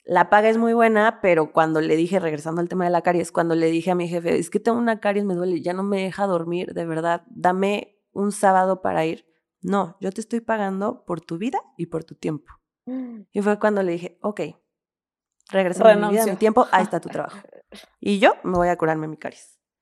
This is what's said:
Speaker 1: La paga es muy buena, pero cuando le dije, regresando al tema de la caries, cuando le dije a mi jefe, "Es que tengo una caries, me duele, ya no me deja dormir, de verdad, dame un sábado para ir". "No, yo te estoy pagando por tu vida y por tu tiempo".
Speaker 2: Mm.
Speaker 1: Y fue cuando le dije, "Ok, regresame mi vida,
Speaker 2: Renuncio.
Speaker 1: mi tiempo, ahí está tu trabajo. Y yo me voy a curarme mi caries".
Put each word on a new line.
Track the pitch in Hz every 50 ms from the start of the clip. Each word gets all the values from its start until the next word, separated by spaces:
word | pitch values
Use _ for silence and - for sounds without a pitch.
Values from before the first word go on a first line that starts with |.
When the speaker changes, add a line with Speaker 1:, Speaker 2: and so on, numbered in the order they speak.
| _
Speaker 1:
La | - 175 180 175 175
paga | 202 208 214 220
es | 226 226
muy | 233 233 226
buena, | 233 226 226 220 208 214 226 226 220
pero | - 185 175 160 156 156
cuando | - 170 160 160 160 156
le | 156 160 156 160
dije, | 170 170 196 185
regresando | 175 160 151 147 151 160 160 170
al | 170 175
tema | 185 185 180
de | 175
la | 175 170
caries, | - 180 180 175 - -
cuando | - 175 170 170 165
le | 165 165 165
dije | 165 165 165 185
a | 180
mi | 180 175 170
jefe, | 175 175 170 165 165 -
"Es | 165 -
que | - 208
tengo | 214 233 226 240
una | 233 226 220 208
caries, | - 202 196 208 202
me | 196 180
duele, | 175 180 185 175 156
ya | 131 175 180
no | 185 196
me | 202 202 190 190
deja | 190 165 196 202 196
dormir, | 180 165 165 170 175 180 180 - 175
de | 175 170
verdad, | 165 160 160 165 170 170 170 - -
dame | - 160 165 180 185 185 196 202 208 - - - _ _ _ _ -
un | 190 202 208
sábado | 196 - - 196 190 185 185 190 190 185
para | - 196 185 165 160
ir". | 165 170 - _ _ _ _ _ _ _ _
"No, | - 180 196 202 175 165 - -
yo | 180 196 190
te | 226
estoy | 220 - 240 226
pagando | 226 - 226 220 202 190 190 190 202 214 247 - _
por | - 175 160
tu | - - 165 170
vida | 208 - - - - _ _
y | - 170 165
por | - 160 160
tu | - 156
tiempo". | - - - 156 - - - - _ _ _ _ _ _
Speaker 2:
Mm. | 247 254 262 254 240 233 214 190 _ -
Speaker 1:
Y | 202
fue | 196 208 208 208
cuando | 214 214 208 196 190
le | 175 170
dije, | 175 170 - - _
"Ok, | - 208 208 - 156 156 - _ _ _ _ _ _ _ _ _ _ _ _ _ _ _ _ _ _ -
regresame | 196 190 190 175 180 185 214 220 208
mi | 208
vida, | 208 208
Speaker 2:
Renuncio. | 202 220 226 202 190
Speaker 1:
mi | -
tiempo, | 208 214 220 254 240 -
ahí | - 185 185
está | - 180 165
tu | - -
trabajo. | - 156 143 - - 202 - - - - - _ - - - _ _ _
Y | - 202 202 190
yo | 233 392 440 - -
me | 180 180
voy | 175 175 175
a | 175 170
curarme | 165 160 160 156 156 156
mi | 151 -
caries". | - 139 - - - - _ _ _ _ _ _